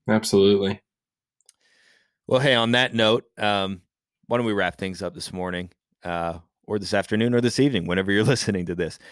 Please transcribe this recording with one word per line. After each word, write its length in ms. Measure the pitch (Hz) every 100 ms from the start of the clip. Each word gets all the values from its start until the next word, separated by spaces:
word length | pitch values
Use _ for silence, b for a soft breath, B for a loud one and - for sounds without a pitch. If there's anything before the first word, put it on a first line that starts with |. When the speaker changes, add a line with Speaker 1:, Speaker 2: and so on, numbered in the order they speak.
| -
Speaker 1:
Absolutely. 720 | 110 110 101 98 101 98 104 _ _ _ _ _ _ _ _ _ _ _ _ _ _ -
Speaker 2:
Well, 140 | 127
hey, 140 | 139
on 180 | 123 117
that 220 | 120 127
note, 300 | 113 110 117 - -
um, 460 | 104 101 98 92 _ _ _ _ -
why 120 | 120
don't 80 | 117
we 60 |
wrap 240 | 101 90 -
things 240 | 95 90
up 100 | 90
this 180 | 90 -
morning, 360 | 92 90 90 90 _ _ _
uh, 360 | 87 85 85 85 _ _ -
or 120 | 104
this 160 | 90
afternoon 400 | 104 95 107 120
or 80 | 120
this 180 | 120 120
evening, 260 | 143 110 85
whenever 240 | 92 95
you're 140 | 101
<laughs> 0 |
listening 400 | 127 127 - 98 87
to 80 |
this, 240 | 87 80 - b